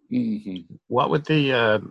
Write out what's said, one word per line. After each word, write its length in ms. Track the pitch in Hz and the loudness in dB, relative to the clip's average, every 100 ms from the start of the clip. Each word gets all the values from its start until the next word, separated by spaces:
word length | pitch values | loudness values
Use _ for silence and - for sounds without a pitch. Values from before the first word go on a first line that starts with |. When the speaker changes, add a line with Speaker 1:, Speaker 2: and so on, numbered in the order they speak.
| _ | _
Speaker 1:
Mm-hmm. 640 | 123 117 104 98 92 - - _ | -4 -2 -4 -6 -12 -12 -20 _
Speaker 2:
What 220 | 117 139 | -2 0
would 160 | 156 147 | 0 2
the, 260 | 156 139 | 2 2
uh, 280 | 127 113 107 - | 2 2 2 -2